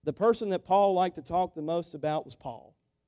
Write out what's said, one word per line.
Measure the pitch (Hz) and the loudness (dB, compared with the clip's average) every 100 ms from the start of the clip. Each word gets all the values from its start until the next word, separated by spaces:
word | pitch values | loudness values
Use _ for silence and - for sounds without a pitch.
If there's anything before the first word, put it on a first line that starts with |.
The | 151 | -6
person | 139 220 233 208 | 0 2 2 0
that | 180 | -4
Paul | - 190 202 | 2 4 4
liked | 185 185 170 | 4 0 -2
to | |
talk | 131 170 180 | -4 -2 -2
the | 165 | -4
most | 151 170 170 | -4 -4 -4
about | 151 151 151 | -6 -2 -4
was | 139 - | -6 -12
Paul. | 135 117 - _ _ _ | -12 -14 -20 _ _ _